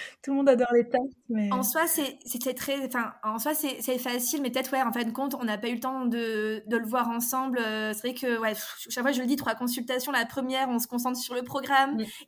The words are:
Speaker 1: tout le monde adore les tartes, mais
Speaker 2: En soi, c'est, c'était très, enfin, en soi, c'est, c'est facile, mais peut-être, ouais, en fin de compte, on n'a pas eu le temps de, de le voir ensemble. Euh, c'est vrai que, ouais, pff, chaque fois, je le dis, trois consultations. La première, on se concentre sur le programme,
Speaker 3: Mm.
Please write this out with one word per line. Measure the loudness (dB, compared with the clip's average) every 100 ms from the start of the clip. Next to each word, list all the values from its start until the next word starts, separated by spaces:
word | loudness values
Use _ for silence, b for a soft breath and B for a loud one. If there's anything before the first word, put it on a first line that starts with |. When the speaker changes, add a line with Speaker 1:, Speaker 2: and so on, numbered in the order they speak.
| B B
Speaker 1:
tout | -2
le | 4
monde | 6
adore | 6 6
les | 4 4
tartes, | 2 0 -6 -4
mais | 0 2
Speaker 2:
En | 2
soi, | 2 2 2
c'est, | 2 0 -4
c'était | -8 -4 -4
très, | -4 -2 -2 -2
enfin, | -2 -4 -4
en | -4 -2
soi, | 0
c'est, | 0 0 -2
c'est | -2 0
facile, | 0 -2 0 0
mais | 0
peut-être, | -2 0
ouais, | 0
en | 0
fin | 0
de | -2
compte, | -2 -4
on | -2
n'a | -4 -2
pas | -2
eu |
le | -4
temps | -4 -2 0
de, | 0 0 -2 -2 -4 -2
de | -2
le | 0
voir | 0 0
ensemble. | 0 0 0 0 0
Euh, | 0 -2 -2
c'est | -2 -4
vrai |
que, | -2 -2 0
ouais, | 0
pff, | -2 -6 -10 -8
chaque | -2
fois, | 0
je | 2
le | 2
dis, | 0
trois | 0
consultations. | 0 0 -2 -2 -2 0
La | 0
première, | 0 -2 0 0 2
on | 0
se | 0
concentre | -2 -2 -2
sur | -4
le | -4
programme, | -4 -4 4 4 6 2
Speaker 3:
Mm. | -4 B